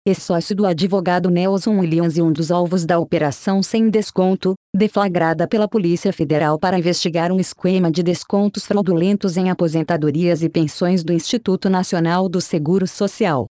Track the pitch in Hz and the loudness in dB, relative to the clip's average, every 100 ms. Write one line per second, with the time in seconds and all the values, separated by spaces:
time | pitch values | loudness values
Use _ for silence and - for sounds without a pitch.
0 | 196 185 - 170 - 196 202 160 185 196 | -2 -2 0 -2 -2 0 0 2 0 0
1 | 180 180 180 175 190 190 220 202 175 165 | 2 0 2 2 2 0 0 0 2 2
2 | 170 160 165 156 156 175 175 185 165 170 | 2 2 2 2 0 0 0 0 0 0
3 | 156 170 151 - - 196 190 226 226 214 | 0 0 0 -2 -2 -2 0 0 2 2
4 | 202 - 185 190 185 190 _ 185 214 202 | -2 0 0 2 -2 -4 _ 0 0 0
5 | 202 175 165 165 170 220 208 220 170 175 | 0 0 0 0 0 0 0 0 0 0
6 | 196 175 156 151 151 156 185 185 170 170 | -2 -2 0 0 2 0 0 0 0 -2
7 | 180 165 170 185 175 - 180 190 170 160 | -2 -2 0 0 -2 -2 0 2 0 0
8 | 180 170 - 202 208 202 - 202 180 165 | 0 -2 -2 0 0 -2 -2 0 2 2
9 | 185 202 196 170 185 180 170 165 156 165 | 2 0 0 0 -2 0 0 0 0 0
10 | 151 151 175 165 165 170 156 - 180 185 | 0 0 0 0 0 0 -2 0 0 0
11 | 165 170 - 233 - 185 196 185 190 180 | 0 -2 -2 -4 -2 -2 0 0 0 -2
12 | 165 175 190 180 - 165 151 190 185 - | 0 0 0 -2 -4 -4 0 0 0 -2
13 | 202 - 202 139 110 | -4 -2 0 0 -4